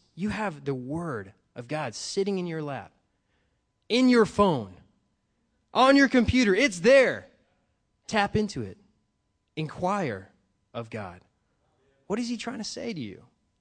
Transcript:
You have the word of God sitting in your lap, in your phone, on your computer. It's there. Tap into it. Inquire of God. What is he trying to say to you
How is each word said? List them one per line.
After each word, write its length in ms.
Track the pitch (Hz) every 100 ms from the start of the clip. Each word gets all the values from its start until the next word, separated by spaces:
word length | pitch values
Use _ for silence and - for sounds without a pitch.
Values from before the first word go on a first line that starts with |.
| _
You 140 | - 208
have 340 | 208 208 147
the 100 | 139
word 600 | 127 123 160 170 113 98 _ _ -
of 100 | 120
God 260 | 151 135
sitting 460 | - - 196 196 190
in 80 | 175
your 140 | 160
lap, 320 | 147 127 90 _ _ _ _ _ _ _ _ _ -
in 180 | 240 254
your 180 | 240
phone, 480 | 185 - 202 139 95 90 _ _ _ _ _ _ _ _ _
on 240 | 202 262 277
your 100 | 262
computer. 480 | 254 208 254 214
It's 240 | 190 277 180
there. 480 | 202 269 220 107 - _ _ _ _ _ _ _ -
Tap 300 | 220 202 214
into 240 | 208 135
it. 160 | 98 - _ _ _ _ _ _ _ -
Inquire 720 | 156 - 180 202 147 95 98 _ _ _ _
of 160 | 117 113
God. 300 | 110 95 90 _ _ _ _ _ _ _ _ -
What 100 | 214
is 100 | 240
he 100 | 233
trying 200 | 233 247
to 60 |
say 280 | 208 - 233
to 80 | 170
you 220 | 107 - _ _ _ _